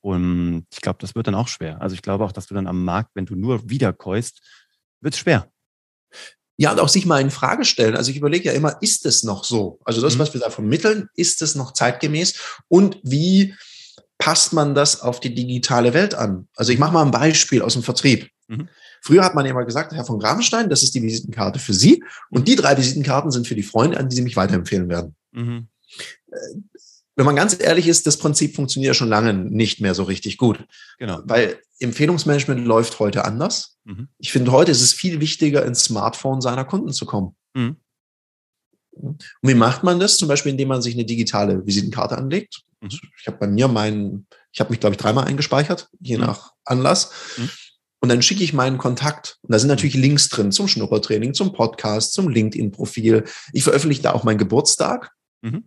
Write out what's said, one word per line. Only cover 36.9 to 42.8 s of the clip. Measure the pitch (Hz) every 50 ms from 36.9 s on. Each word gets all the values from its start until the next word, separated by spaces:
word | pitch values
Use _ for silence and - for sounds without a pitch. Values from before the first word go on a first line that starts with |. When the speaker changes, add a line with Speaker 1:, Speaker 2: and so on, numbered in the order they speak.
| 139
Speaker 2:
zu | - -
kommen. | - - 104 95 92 - _ _ _ _
Speaker 1:
Mhm. | 131 123 117 160 _ _ _ _ _ _ _ _ _ _ _ _ _ _ _ _ _ _ _ _ _ _ _ -
Speaker 2:
Und | - - 135 151 - - - - _ -
wie | 131 131
macht | 120 113 120 135 - -
man | 180 175 175
das? | 185 208 -
Zum | - 196 151
Beispiel, | 143 143 - 147 135
indem | 131 135 135
man | 135 127 120
sich | 120 117
eine | 120 117
digitale | 107 117 117 123 113 - 104 101 98 95 95 92
Visitenkarte | 104 98 104 98 98 104 127 127 120 127
anlegt. | - 135 135 147 202 - _ - - _ _ _ _